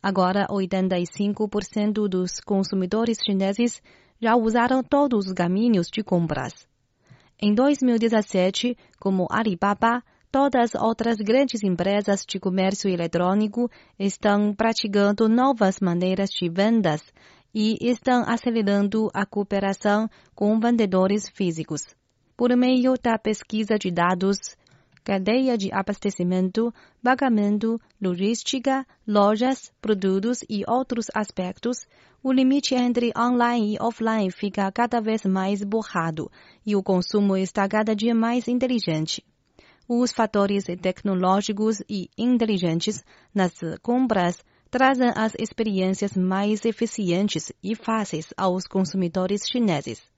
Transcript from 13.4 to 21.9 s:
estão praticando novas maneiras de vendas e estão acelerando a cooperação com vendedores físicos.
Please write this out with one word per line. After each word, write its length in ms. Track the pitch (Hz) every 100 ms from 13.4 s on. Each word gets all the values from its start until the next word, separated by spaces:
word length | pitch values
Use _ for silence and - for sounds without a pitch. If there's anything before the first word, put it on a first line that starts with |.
| 214 202 240 - _ _
estão 560 | 196 - 214 202 208
praticando 760 | 202 226 226 214 202 202 208 220
novas 520 | 233 262 247 196 190
maneiras 500 | 190 175 185 185 196
de 180 | - 175
vendas 540 | 170 202 226 185 151 - _ - - _
e 220 | 220 214 220
estão 420 | 240 240 - 247 233
acelerando 840 | 233 - 226 202 202 196 220 220
a 140 | - 202
cooperação 840 | 208 202 202 196 196 214 202 220 - _
com 240 | - 208 220
vendedores 720 | 233 240 208 185 190 208 202
físicos. 540 | - 185 160 156 151 -